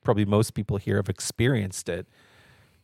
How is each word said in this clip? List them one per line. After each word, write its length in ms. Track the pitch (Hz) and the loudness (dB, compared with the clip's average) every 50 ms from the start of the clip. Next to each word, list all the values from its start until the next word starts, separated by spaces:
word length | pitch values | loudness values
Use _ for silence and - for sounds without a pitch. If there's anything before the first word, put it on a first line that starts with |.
| _ | _
probably 200 | - 117 101 104 | 0 2 2 4
most 300 | 98 104 104 110 - - | 4 4 4 4 2 -2
people 220 | - 104 - 104 | -6 -4 -4 -4
here 200 | 98 - - 104 101 | -4 -2 -2 -2 0
have 100 | 101 - | -2 -2
experienced 800 | 95 - - - - - 117 123 139 117 101 95 92 - - - | -6 -6 -8 -8 -2 0 0 2 2 0 -2 -4 -6 -8 -8 -6
it. 180 | 87 87 95 - _ _ _ _ _ _ _ _ - _ _ _ _ _ | -6 -6 -8 -12 _ _ _ _ _ _ _ _ -20 _ _ _ _ _